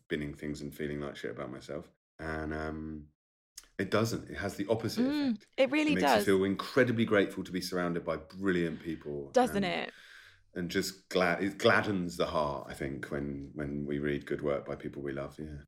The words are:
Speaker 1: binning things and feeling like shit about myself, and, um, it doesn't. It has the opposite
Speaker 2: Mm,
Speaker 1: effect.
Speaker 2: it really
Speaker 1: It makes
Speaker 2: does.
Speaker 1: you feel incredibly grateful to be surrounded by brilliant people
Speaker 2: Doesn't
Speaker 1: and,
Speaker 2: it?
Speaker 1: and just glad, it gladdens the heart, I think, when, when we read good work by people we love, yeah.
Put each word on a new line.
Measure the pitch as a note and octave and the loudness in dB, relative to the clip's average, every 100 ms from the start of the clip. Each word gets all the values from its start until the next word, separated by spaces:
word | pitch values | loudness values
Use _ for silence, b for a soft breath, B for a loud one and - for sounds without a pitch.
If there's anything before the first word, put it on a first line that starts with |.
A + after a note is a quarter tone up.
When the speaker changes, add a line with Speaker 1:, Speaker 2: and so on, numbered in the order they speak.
| - | -6
Speaker 1:
binning | D#2 D2 | -4 -4
things | C#2+ D2+ D2 | -6 -8 -8
and | D2 | -8
feeling | C#2+ D2+ D2 | -6 -6 -4
like | C#2+ - | -6 -8
shit | - | -8
about | - C2+ | -8 -8
myself, | - - D2 - _ _ - | -10 -10 -10 -10 _ _ -10
and, | D#2+ D#2 D#2 | -6 -4 -4
um, | D#2 D#2 D#2 D#2 D#2 D2+ _ _ _ _ - - - | -4 -4 -6 -8 -10 -12 _ _ _ _ -20 -10 -6
it | F#2+ | 2
doesn't. | G#2 A#2 F#2 - | 2 2 0 -6
It | - | -6
has | G2 - | -4 -2
the | - | 0
opposite | A2+ A2 - C4 | 0 2 2 2
Speaker 2:
Mm, | D4 C#4 G#3+ | 2 2 0
Speaker 1:
effect. | - - | -2 2
Speaker 2:
it | C4 | 4
really | D4+ D4+ | 4 4
Speaker 1:
It | - | 4
makes | |
Speaker 2:
does. | - A2 G#2 | 6 6 6
Speaker 1:
you | F#2+ | 4
feel | |
incredibly | G2 F#2+ - - B2 A#2 | 4 0 2 4 4 4
grateful | A2 G#2 F#2 - | 4 4 4 0
to | F#2 | -4
be | F#2 | -4
surrounded | F2+ F#2 F2 E2+ | -2 0 0 0
by | E2+ D#2+ | -2 -4
brilliant | - F#2 G2 F2+ E2+ D#2 | -6 -2 2 4 2 -2
people | E2+ D#2 D2 D2 C#2 | -6 -8 -6 -8 0
Speaker 2:
Doesn't | B3 B3 G3+ | 2 4 2
Speaker 1:
and, | |
Speaker 2:
it? | F#3 E3+ - B B B B B _ F2+ | -2 -2 -6 B B B B B _ -6
Speaker 1:
and | F2 | -2
just | F#2+ F2+ - - | -2 -2 -6 -2
glad, | F#2 F2 E2+ | 2 4 2
it | G2 - | 0 4
gladdens | A2+ G#2 G#2+ F#2+ F2 F2+ | 6 6 4 0 -2 -2
the | D#2+ | 0
heart, | D#2+ D2 C2+ A#1 | 0 0 -2 -8
I | |
think, | D2 C#2+ C2+ - | -6 -6 -6 -6
when, | C#2+ C#2+ C#2 C#2 | -4 -4 -6 -8
when | D2 D2 C#2+ C#2+ | -8 -6 -4 -2
we | C#2+ | -2
read | D2 C#2+ - | 0 -2 -2
good | C#2+ | -2
work | D2 C#2 C#2+ | 0 0 -2
by | |
people | C#2+ - C#2+ | -8 -8 -6
we | C#2 | -6
love, | C#2 C#2+ - | -6 -6 -8
yeah. | D2+ D2 | -10 -10